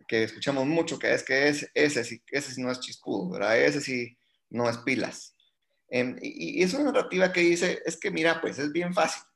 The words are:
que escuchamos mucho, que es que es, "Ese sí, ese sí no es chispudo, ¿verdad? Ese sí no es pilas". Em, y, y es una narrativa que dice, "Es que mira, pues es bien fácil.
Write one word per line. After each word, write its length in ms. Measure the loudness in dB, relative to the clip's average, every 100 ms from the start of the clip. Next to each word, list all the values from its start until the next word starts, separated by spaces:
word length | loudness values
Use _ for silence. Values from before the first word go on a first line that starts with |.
| -2
que 160 | 0
escuchamos 420 | 0 -2 -2 0 2
mucho, 320 | 0 0 -2
que 140 | 0
es 100 | 0
que 260 | 2 2 2
es, 220 | 2 -2
"Ese 280 | 2 2 2
sí, 200 | -4 -8 -6
ese 240 | -6 -6
sí 80 | -6
no 120 | -4
es 80 | -4
chispudo, 500 | -8 -12 -6 -4 -4
¿verdad? 260 | -2 2 4
Ese 240 | 4 2
sí 380 | -4 -4 -6 _ _ _ _
no 180 | -2 -2
es 100 | -2
pilas". 580 | -2 -2 -2 -8 -18 _ _ _ _ _ -6
Em, 280 | -2 -2 -4
y, 400 | -10 -8 -6 0
y 20 |
es 120 | 2
una 180 | 2 2
narrativa 400 | 2 0 2 2
que 80 | 4
dice, 420 | 4 4 2 -2 -4
"Es 120 | -4
que 120 | -4
mira, 300 | 2 2 2
pues 180 | -2 -4
es 140 | -4
bien 200 | -2 -2
fácil. 300 | 2 0 0 -12